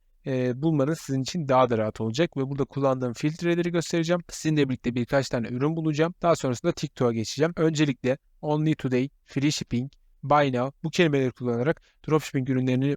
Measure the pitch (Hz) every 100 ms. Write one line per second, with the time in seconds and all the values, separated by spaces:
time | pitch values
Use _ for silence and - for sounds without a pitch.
0 | _ _ - 131 127 123 156 156 135 160
1 | - 135 131 180 143 127 127 113 110 -
2 | 113 117 170 - 135 143 135 - 135 131
3 | 127 117 151 156 170 170 175 170 160 170
4 | 165 175 - - 156 151 135 127 123 120
5 | 120 139 131 127 110 123 143 165 160 147
6 | 160 - 175 160 135 120 170 - 151 -
7 | 123 113 107 - 156 175 160 151 151 127
8 | 127 135 _ _ 151 151 156 151 135 123
9 | 139 - _ - 143 - - 120 131 -
10 | _ _ 135 147 143 127 131 - 165 -
11 | 170 143 131 - 123 117 131 165 _ _
12 | - 156 - 143 131 127 127 127 135